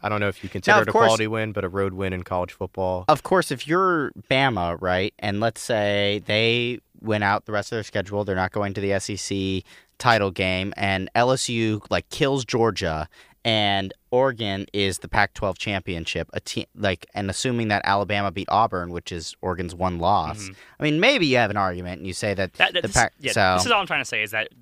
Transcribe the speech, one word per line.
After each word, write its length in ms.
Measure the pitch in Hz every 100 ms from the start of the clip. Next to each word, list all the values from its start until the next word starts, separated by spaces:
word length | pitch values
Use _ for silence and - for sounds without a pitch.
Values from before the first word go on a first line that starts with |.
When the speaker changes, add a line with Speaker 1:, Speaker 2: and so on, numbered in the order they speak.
Speaker 1:
I 60 | 104
don't 100 | 104
know 80 | 101
if 160 | -
you 60 | 95
consider 240 | 101 -
Speaker 2:
Now, 40 | 208
Speaker 1:
it 20 |
Speaker 2:
of 60 | 104
Speaker 1:
a 40 |
Speaker 2:
course 140 | 214 113
Speaker 1:
quality 220 | 110 110
win, 240 | 110 110
but 100 | 101
a 40 | 95
road 260 | 95 98
win 180 | 92 95
in 120 | 92
college 280 | 90 90 90
football. 520 | - 95 - 92 92 92
Speaker 2:
Of 160 | 151
course, 300 | - 185 -
if 160 | 127 147
you're 420 | 175 190 165 127 - -
Bama, 480 | 131 139 104 87 85
right, 340 | 92 92 101 -
and 180 | 104 101
let's 220 | 117 -
say 640 | - 110 104 101 101 104 87
they 540 | 107 113 120 120 123 _ -
win 220 | 107 107
out 220 | 101 104 -
the 60 |
rest 180 | 104 -
of 60 | 117
their 60 |
schedule, 400 | 101 107 95 104
they're 100 | 101
not 160 | 92 92
going 240 | 107 101
to 60 | 98
the 120 | 98
S 160 | 98 -
E 80 | 101
C 480 | - 98 95 95 - - _ -
title 340 | 123 113 98
game, 420 | 90 92 92 98 -
and 320 | 98 95 92
L 160 | 113 123
S 180 | 131 -
U, 340 | 117 110 107 -
like, 200 | 90 -
kills 340 | - 143 135
Georgia, 640 | 117 123 113 92 90 78 78 - - _ 117
and 460 | 110 104 98 95 - -
Oregon 540 | 123 135 117 107 98 -
is 280 | 101 98 90
the 80 | -
Pac-twelve 500 | 107 101 - 101 90
championship, 720 | - 98 95 85 80 85 80
a 80 | -
te-, 260 | - - -
like, 300 | - 104 90 -
and 140 | 104 98
assuming 400 | 95 131 120 110
that 140 | 101
Alabama 460 | - 101 98 101 101
beat 180 | 92 90
Auburn, 400 | 101 113 92 87
which 220 | 87 -
is 240 | 87 80 -
Oregon's 320 | 92 87 87
one 240 | 85 92 87
loss, 460 | 87 101 80 107
Speaker 3:
Mm-hmm. 80 | 98 95 - -
Speaker 2:
I 20 |
mean, 140 | 151 151
maybe 280 | 220 277 156
you 100 | 123
have 140 | 110
an 80 | 101
argument, 400 | 95 90 90 90
and 80 | 92
you 80 |
say 180 | 90 110
that 220 | 98 92
Speaker 3:
That, 180 | - -
that, 100 | 180
Speaker 2:
the 60 | 110
Speaker 3:
this, 80 | 123
Speaker 2:
Pac-, 160 | 113 _
Speaker 3:
yeah, 120 | 135
Speaker 2:
so 220 | 110 95 92
Speaker 3:
this 100 | 95
is 60 |
all 80 | 214
I'm 40 | 180
trying 140 | 151
to 60 | 127
say, 140 | 113
is 80 | 107
that 180 | 110 - -